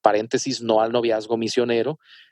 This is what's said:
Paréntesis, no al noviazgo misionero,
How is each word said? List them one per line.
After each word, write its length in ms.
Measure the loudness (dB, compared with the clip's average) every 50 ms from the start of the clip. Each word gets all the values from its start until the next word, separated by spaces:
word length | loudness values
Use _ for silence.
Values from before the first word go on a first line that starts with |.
Paréntesis, 600 | 2 2 2 2 0 0 -2 -2 -2 -2 -6 -4
no 200 | 0 2 2 2
al 100 | 2 2
noviazgo 440 | 0 0 0 0 0 -2 -2 -4 -4 -2
misionero, 600 | -2 -2 0 0 0 0 0 0 -2 -2 -4 -8 _ _ -20 -20 -20 _